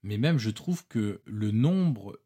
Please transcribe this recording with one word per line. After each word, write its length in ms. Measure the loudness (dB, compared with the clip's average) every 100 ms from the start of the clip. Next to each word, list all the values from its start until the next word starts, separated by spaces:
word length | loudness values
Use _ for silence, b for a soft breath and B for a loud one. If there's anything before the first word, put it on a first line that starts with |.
mais 160 | -6 0
même, 200 | 2 2
je 120 | 0
trouve 360 | -4 -4 -6 -4
que 320 | -2 -2 -4
le 260 | -10 -4 0
nombre 640 | 2 2 4 2 0 -6 -16